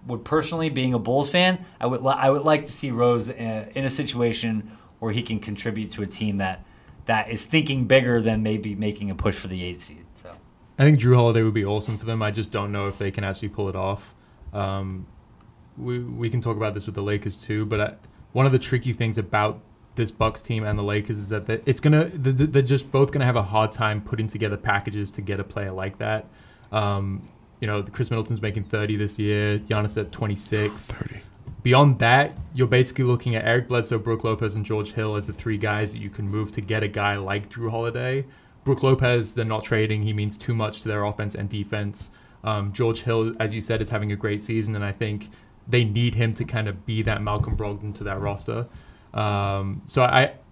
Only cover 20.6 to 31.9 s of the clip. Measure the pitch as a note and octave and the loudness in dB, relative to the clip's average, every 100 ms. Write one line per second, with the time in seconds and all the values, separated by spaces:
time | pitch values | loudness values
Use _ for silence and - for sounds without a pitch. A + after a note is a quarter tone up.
20.6 | G#2+ G#2 G2+ G#2 G#2 G#2 G2+ G#2+ G2 A2 | 0 0 0 0 -2 -6 -4 -4 -2 -2
21.6 | - B2+ D3+ D3+ E3 E3 C3 C3 D3+ C3+ | 0 2 6 6 4 0 0 4 4 4
22.6 | B2+ C#3 - C3+ C#3 C#3+ B2 A#2+ F#2+ G#2+ | 4 2 2 2 4 4 2 2 2 2
23.6 | G#2+ - A2 G#2 - A2+ G#2+ G#2 G#2+ G2+ | 2 2 0 0 -4 -4 -4 -2 -2 -2
24.6 | - G2+ G2+ G#2 G2 - G2+ G2+ G2 - | 0 0 0 -6 -8 -8 -6 -6 -4 -6
25.6 | G2+ F#2 G2 G2 A2 A2 - - - - | -6 -4 -8 -4 -2 -2 -6 -20 -20 -20
26.6 | - G#2+ G#2 G2+ G2 G2 - - - _ | -4 -2 0 0 -2 -4 -8 -20 -20 _
27.6 | G#2+ G#2 G2 - A#2+ A#2 G#2+ A2 G#2+ G#2 | -4 -2 -4 -4 -2 -2 -2 -2 -2 -4
28.6 | G2 G#2+ G#2 G#2 G#2 - G#2 G#2 G#2 G#2 | -2 -2 0 0 -2 -2 0 2 2 0
29.6 | G#2 A2 G#2 A2 G2 - A2 G#2 - G#2+ | 0 0 0 -2 -6 -4 -4 -4 -2 0
30.6 | G#2 - - - - - - - - - | 0 -2 -10 -8 -8 -10 -18 -20 -18 -4
31.6 | B2 B2+ D3 | 4 8 8